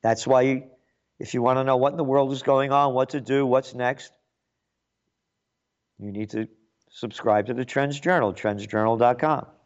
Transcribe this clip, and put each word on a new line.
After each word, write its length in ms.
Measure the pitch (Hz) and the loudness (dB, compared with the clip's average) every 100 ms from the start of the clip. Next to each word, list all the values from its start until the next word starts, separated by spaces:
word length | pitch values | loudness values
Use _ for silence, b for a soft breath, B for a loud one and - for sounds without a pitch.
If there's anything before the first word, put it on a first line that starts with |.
That's 260 | 113 110 - | 0 -2 2
why, 140 | 131 | 2
you, 220 | 131 131 - _ _ _ _ _ | 4 0 -6 _ _ _ _ _
if 140 | - | -8
you 80 | 131 | -2
want 160 | 120 131 | 0 2
to 60 | |
know 140 | 131 127 | 2 2
what 160 | 139 | 2
in 40 | 170 | 0
the 60 | |
world 300 | 139 139 135 | 0 2 2
is 100 | 135 | -2
going 300 | 143 135 139 | 2 2 2
on, 200 | 139 143 | 2 2
what 180 | 127 131 | 0 -2
to 100 | 147 | -4
do, 240 | 117 139 135 | -2 0 4
what's 280 | 127 131 | 2 0
next, 380 | 123 123 123 - _ _ _ _ _ _ _ _ _ _ _ _ _ _ _ _ _ _ _ | -4 -4 -4 -12 _ _ _ _ _ _ _ _ _ _ _ _ _ _ _ _ _ _ _
you 120 | 104 | -12
need 200 | 101 107 | -10 -8
to 180 | 113 110 _ _ _ _ | -8 -8 _ _ _ _
subscribe 560 | - 117 - 117 104 104 | -12 -12 -4 2 2 2
to 80 | |
the 100 | 120 | -6
Trends 340 | 127 139 139 143 | -4 -2 -2 -2
Journal, 360 | 170 180 110 | 0 2 2
trendsjournal 680 | 90 107 101 104 107 110 113 | 0 -4 -4 -4 0 0 4
dot 200 | 120 123 | 2 2
com. 260 | 156 143 - _ | 0 -2 -6 _